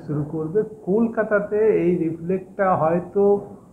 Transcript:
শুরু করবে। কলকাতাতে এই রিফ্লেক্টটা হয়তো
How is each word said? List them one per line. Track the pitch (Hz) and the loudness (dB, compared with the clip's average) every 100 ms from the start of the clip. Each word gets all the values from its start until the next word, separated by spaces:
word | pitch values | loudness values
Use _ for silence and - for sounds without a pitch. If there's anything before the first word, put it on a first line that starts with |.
| - | -6
শুরু | 147 | -6
করবে। | 147 160 156 202 214 - - | -4 -6 -2 -2 -4 -6 -2
কলকাতাতে | 208 233 226 214 208 202 214 | 0 2 0 0 0 0 2
এই | 220 175 170 170 | 2 4 2 0
রিফ্লেক্টটা | 160 160 165 185 - - 190 165 | -2 -4 -4 -4 -6 -2 0 2
হয়তো | 156 175 175 202 202 202 - - - | 2 0 0 2 4 2 -2 -16 -20